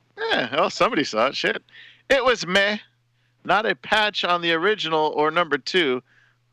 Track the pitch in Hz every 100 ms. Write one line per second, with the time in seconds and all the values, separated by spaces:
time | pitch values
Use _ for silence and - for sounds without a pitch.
0 | _ - 453 202 120 143 190 - 190 208
1 | - 110 131 139 104 - - - - -
2 | - 269 254 226 165 196 202 208 - _
3 | _ _ _ _ 143 196 220 180 - 214
4 | 214 - 180 175 170 165 196 208 156 160
5 | 156 - 151 165 165 139 - 185 143 127
6 | - _ _ _ _